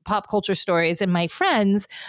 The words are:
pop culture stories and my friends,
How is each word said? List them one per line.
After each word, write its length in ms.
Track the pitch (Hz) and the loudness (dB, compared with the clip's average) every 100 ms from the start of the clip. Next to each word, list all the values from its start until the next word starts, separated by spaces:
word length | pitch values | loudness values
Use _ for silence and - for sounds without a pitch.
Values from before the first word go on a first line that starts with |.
pop 260 | - 208 202 | -4 -4 0
culture 260 | 208 - 185 | -2 0 -2
stories 460 | - 170 165 170 | 0 2 2 0
and 100 | 190 | 0
my 160 | 180 170 | 0 -2
friends, 600 | - 370 269 202 202 - - | 0 0 2 2 2 0 -8